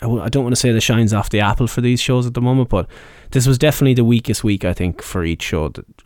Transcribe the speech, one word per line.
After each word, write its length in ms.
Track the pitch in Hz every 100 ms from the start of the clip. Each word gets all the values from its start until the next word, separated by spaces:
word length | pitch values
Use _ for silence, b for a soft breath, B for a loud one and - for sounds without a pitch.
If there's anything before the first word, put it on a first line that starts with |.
I 60 | 117
w-, 160 | 117
I 60 | 82
don't 160 | 135
wanna 120 | 120 123
say 160 | 123
the 80 | 113
shine's 320 | - 113 110
off 180 | 104 -
the 100 | 107
apple 260 | 101 98 117
for 140 | -
these 200 | 120 123
shows 260 | - 123 123
at 80 |
the 60 | 120
moment, 280 | 123 131 123
but 180 | 98 - B B B B
this 140 | 135 123
was 120 | 127
definitely 360 | 151 - 135
the 100 | 123
weakest 380 | 117 117 117 110
week, 200 | 110 101
I 80 | 90
think, 300 | 87 90 -
for 220 | - 92
each 180 | 82 82
show 260 | - 82 76
th-, 160 | - - _